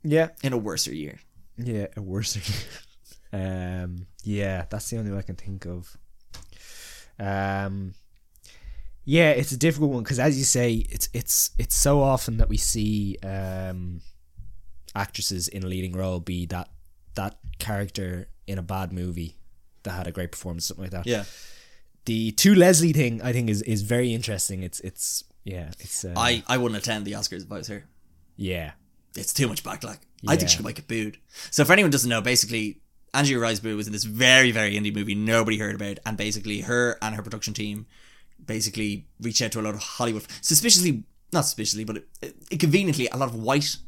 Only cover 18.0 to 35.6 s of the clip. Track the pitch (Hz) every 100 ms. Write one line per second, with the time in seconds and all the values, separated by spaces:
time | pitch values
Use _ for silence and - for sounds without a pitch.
18 | 92 90 92 - - 95 85 95 92 90
19 | 90 87 82 - - - - - - 90
20 | 87 85 87 - 92 85 - - 90 87
21 | 107 113 101 - - - - - - -
22 | - 113 110 - 196 190 180 165 170 156
23 | 123 113 123 120 117 104 110 107 101 120
24 | 123 113 113 98 - 95 92 - 92 -
25 | - - - _ - 90 80 85 - -
26 | 92 90 120 120 - 127 120 107 107 110
27 | 101 104 104 92 95 101 - 104 - _
28 | _ _ _ - 95 90 78 - _ _
29 | _ - - - 127 104 - 95 110 95
30 | _ - 113 143 175 - 113 - - 113
31 | 107 - _ - - - 147 190 185 139
32 | 120 113 110 123 104 117 107 - _ _
33 | - 131 143 127 113 107 113 104 107 104
34 | 110 107 127 131 127 113 104 104 104 104
35 | 104 101 107 113 113 107